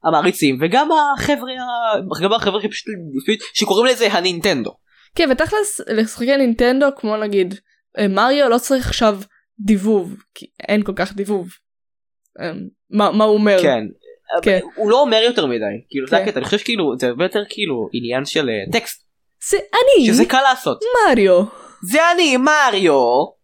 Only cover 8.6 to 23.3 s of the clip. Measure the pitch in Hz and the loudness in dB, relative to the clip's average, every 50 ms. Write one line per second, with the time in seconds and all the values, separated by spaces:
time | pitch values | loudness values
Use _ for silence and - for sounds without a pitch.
8.6 | - - 269 262 247 - - - 240 214 208 196 190 _ _ _ _ _ _ _ | 0 0 -2 -2 -2 -4 -4 0 0 0 0 0 -8 _ _ _ _ _ _ _
9.6 | 214 196 220 196 185 214 220 202 180 175 196 - _ _ _ - - - _ _ | 0 0 0 2 2 0 0 0 0 -4 -12 -18 _ _ _ -20 -20 -20 _ _
10.6 | - - 202 208 208 202 190 196 180 190 202 208 196 196 214 196 175 180 - _ | -6 -2 -2 -2 -2 -2 -4 -6 -6 -6 -6 -8 -6 -4 -4 -6 -6 -8 -16 _
11.6 | _ _ _ _ _ _ _ _ _ _ _ _ _ _ _ - - - 160 - | _ _ _ _ _ _ _ _ _ _ _ _ _ _ _ -12 -12 -10 -10 -10
12.6 | 190 190 _ _ _ _ - 208 208 196 - 208 214 214 214 214 208 214 202 185 | -14 -14 _ _ _ _ -2 0 0 2 2 2 2 4 4 4 4 4 2 4
13.6 | 175 151 131 117 107 101 - _ _ - - _ _ _ - 170 165 214 196 185 | 4 2 2 0 -2 -8 -12 _ _ -20 -20 _ _ _ -4 0 2 2 2 2
14.6 | 185 - - - 220 208 220 254 294 269 220 220 220 240 240 240 170 139 123 117 | 0 -4 -6 -4 0 2 4 4 4 4 2 2 2 2 0 0 -2 0 -2 -2
15.6 | 107 104 104 113 - _ - 139 131 131 - - 190 208 202 - 123 - - 214 | -4 -4 -6 -8 -14 _ -8 -8 -4 0 0 0 0 0 -4 -4 -4 -2 -4 -4
16.6 | - - 240 208 180 147 120 127 - 123 120 123 170 185 - 208 208 202 - - | -2 -4 -4 -2 -2 -2 -2 -2 -2 -4 -2 -2 -4 -2 -2 -4 -6 -6 -6 -6
17.6 | 208 180 139 120 110 - - 120 120 117 120 131 139 143 - 160 151 127 113 107 | -4 -4 -2 -4 -6 -6 -6 -8 -6 -4 -4 -4 -4 -2 -2 -2 -2 -2 -2 -4
18.6 | 98 - 180 233 - - - - _ _ _ _ _ _ _ _ - - - 403 | -6 -4 -4 -4 -4 -4 -16 -16 _ _ _ _ _ _ _ _ -6 -2 -2 -2
19.6 | - - - - 494 523 554 427 269 220 220 254 320 359 - 262 269 269 254 247 | -2 -2 0 2 4 6 6 6 6 6 4 4 4 4 2 2 2 2 0 0
20.6 | - - 135 - - 453 494 494 440 381 269 226 202 190 180 175 196 208 - - | -2 -6 -4 -4 -4 -2 0 2 4 4 4 4 4 4 4 4 2 0 -6 -18
21.6 | - - - _ - 175 208 302 330 339 349 339 359 311 262 262 254 302 302 302 | -20 -20 -20 _ -10 -2 0 2 2 2 2 2 2 2 2 2 2 2 2 4
22.6 | 285 262 220 196 196 170 147 135 127 120 120 131 156 - | 2 2 2 2 2 4 4 4 4 4 2 2 0 -2